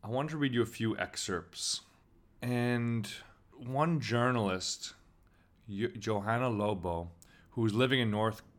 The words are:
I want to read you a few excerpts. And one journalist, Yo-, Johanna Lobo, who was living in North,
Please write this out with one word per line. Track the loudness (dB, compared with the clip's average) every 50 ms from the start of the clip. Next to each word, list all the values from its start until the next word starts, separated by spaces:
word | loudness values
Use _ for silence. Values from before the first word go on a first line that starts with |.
| -6
I | -2
want | -2 -2 -2 -2
to | -2 0
read | 0 2 4
you | 2
a | 2 0
few | 0 -2 0 0 0
excerpts. | 0 -2 -4 -4 -8 -4 -2 -2 -4 -4 -6 -12 -6 -4 -4 -4 -4 -6 -14 -20 _ _ _ -20 -20 -20 _ _ -8
And | -4 -2 0 0 2 2 0 0 0 0 0 -2 -2 -4 -8 -14 -16 -20 -20 _ _ _ -18 -14
one | -10 -4 0 0 2 2 2 0
journalist, | 0 0 2 2 4 4 4 4 2 2 2 0 -2 -4 -6 -6 -8 -14 -14 -16 -20 -20 -20 _ -20 -20 _ _ _ _ -20 _ -14 -10
Yo-, | -4 -2 -2 -2 -4 -4
Johanna | -4 -2 -2 0 2 0 0 2 2 2
Lobo, | 2 2 2 0 0 0 -2 -2 -2 -2 -4 -6 -10 -18 -20 -20 -20 -20 -20 -10
who | -2 2
was | 2 2 4
living | 4 4 4 4 2
in | 2 2
North, | 2 2 2 0 0 -4 -14 -20 _